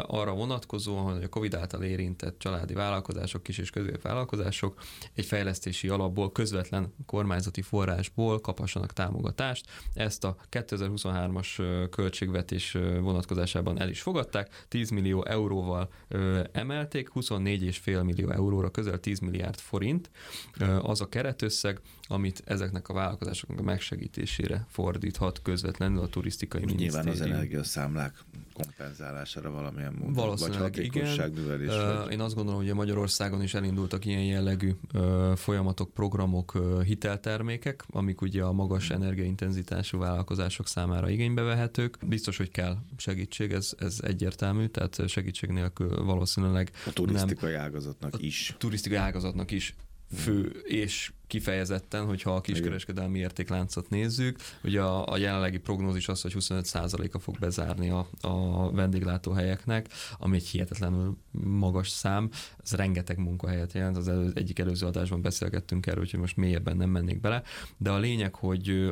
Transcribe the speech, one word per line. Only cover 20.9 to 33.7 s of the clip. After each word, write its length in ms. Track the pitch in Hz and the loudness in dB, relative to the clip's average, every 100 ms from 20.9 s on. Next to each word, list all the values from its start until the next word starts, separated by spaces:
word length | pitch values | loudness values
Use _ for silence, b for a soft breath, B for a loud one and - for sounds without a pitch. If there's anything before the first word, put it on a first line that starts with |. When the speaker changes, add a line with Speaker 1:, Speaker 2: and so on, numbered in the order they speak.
| 107 | 0
Speaker 1:
a 80 | 95 | -2
keretösszeg, 680 | 117 135 127 110 - 101 98 B B - | -2 -2 0 0 0 0 -2 B B -4
amit 340 | 98 98 92 - | 0 0 -2 -2
ezeknek 440 | 98 95 95 - | -2 0 -2 -2
a 40 | |
vállalkozásoknak 680 | 95 92 95 90 - - 90 | -2 0 -2 -4 -6 -6 -2
a 40 | |
megsegítésére 1000 | 98 95 - 92 - - - - - 95 113 | 0 0 -2 -6 -6 -4 -4 -2 -2 -2 -4
fordíthat 720 | - 90 90 92 - 92 - | -2 -2 0 -2 0 -2 -2
közvetlenül 580 | - 90 90 90 95 95 | -2 -2 -2 0 2 2
a 80 | 87 | 0
turisztikai 540 | 95 90 - - 87 | -2 -4 -4 -4 -2
Speaker 2:
Most 140 | - 90 | 0 2
nyilván 240 | 87 78 | 2 0
az 40 | 82 | 0
Speaker 1:
minisztérium. 300 | - 78 76 | 0 0 0
Speaker 2:
energiaszámlák 840 | 71 73 71 76 71 76 69 - - - - | 0 -2 -2 -2 -2 -2 -2 -6 -16 -18 -16
kompenzálására 960 | - 76 71 71 71 71 71 71 - 78 | -10 -10 -8 -12 -10 -8 -8 -8 -8 -6
valamilyen 420 | 73 73 73 71 | -6 -6 -6 -6
módon, 200 | 71 - | -4 -2
Speaker 1:
Valószínűleg 460 | 131 110 104 85 98 | 0 0 0 -2 0
Speaker 2:
vagy 80 | 95 95 | 0 0
hatékonyság 560 | 107 135 147 147 80 | -2 0 0 0 0
Speaker 1:
igen. 100 | 78 | -2
Speaker 2:
növelés, 260 | 76 73 71 | -2 -2 0
Speaker 1:
Ö, 320 | 107 104 107 | 2 2 0
Speaker 2:
vagy 80 | 104 | -2
Speaker 1:
én 80 | 107 | -2
azt 160 | 110 110 | -2 0
gondolom, 280 | 104 98 98 | 0 0 0
hogy 80 | |
Magyarországon 680 | 101 104 101 101 - 101 98 | 2 2 2 2 0 0 0
is 120 | 98 | 0
elindultak 520 | 101 95 | 0 0